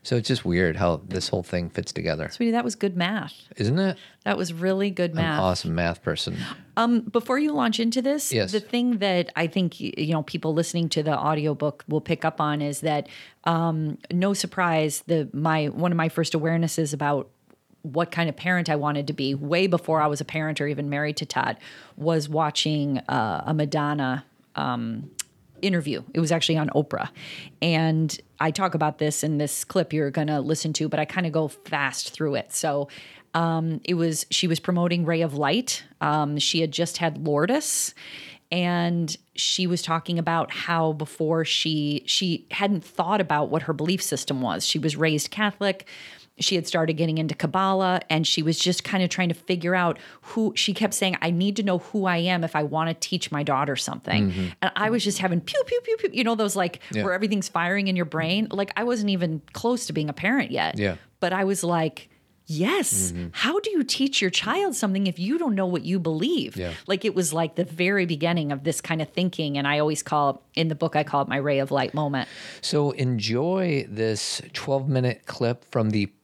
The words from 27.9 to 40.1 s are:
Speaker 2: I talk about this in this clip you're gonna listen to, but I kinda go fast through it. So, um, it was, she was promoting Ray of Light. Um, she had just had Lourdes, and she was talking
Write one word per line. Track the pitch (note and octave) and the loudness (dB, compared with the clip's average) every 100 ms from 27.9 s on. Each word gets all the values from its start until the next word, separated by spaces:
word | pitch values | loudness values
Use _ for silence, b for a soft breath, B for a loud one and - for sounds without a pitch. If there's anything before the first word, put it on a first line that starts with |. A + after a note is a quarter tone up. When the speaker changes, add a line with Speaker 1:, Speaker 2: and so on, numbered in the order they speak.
| D#3+ D#3 - - _ | 2 0 -2 -14 _
Speaker 2:
I | D#3+ | -2
talk | D#3 F#3+ E3 | 2 0 2
about | D#3 D3 | 0 2
this | D3+ D3 | -2 0
in | D3+ D3 | 0 0
this | D3 - | 0 -4
clip | - F#3+ D#3+ | -2 -2 0
you're | D#3 C#3+ | 0 0
gonna | C3+ D3+ D3+ | 0 0 0
listen | C#3 D#3 D#3+ | 0 0 -2
to, | D3 D#3 | -2 -2
but | D3+ | 0
I | D3+ | -2
kinda | - F3 | -2 0
go | D#3 D#3 | 0 -2
fast | - - D3+ C#3 - - | -6 -6 -2 -2 -4 -10
through | - D#3 C3 | -4 -2 -2
it. | - | -2
So, | - D#3+ C#3+ C#3 B B B _ | -4 0 -2 -4 B B B _
um, | E3 E3 E3 D#3+ D#3 - | 0 2 0 0 -4 -2
it | F3 | 0
was, | E3 D#3 - | 2 0 -2
she | - F3+ | 0 2
was | E3 | 0
promoting | - F3 F3 F3 E3 | 2 2 2 2 2
Ray | E3 | 2
of | E3 | 0
Light. | C#3 C#3+ C#4+ C4 - - _ | 2 2 2 0 -6 -8 _
Um, | D3+ D3+ D3 D3 | 0 2 2 0
she | - E3 | 0 2
had | D#3+ | 0
just | C#3+ E3 - | 0 -2 0
had | E3+ D3 D3+ | -2 0 0
Lourdes, | D3 F3 C#4 D4+ - - - B B B B _ | 2 2 2 0 -4 -4 -8 B B B B _
and | F3 F3 F3 E3+ E3+ D#3+ - _ - | 0 2 2 2 0 -2 -6 _ -4
she | - - F3+ | -2 0 0
was | F3 | 0
talking | - E3 - | 0 -2 0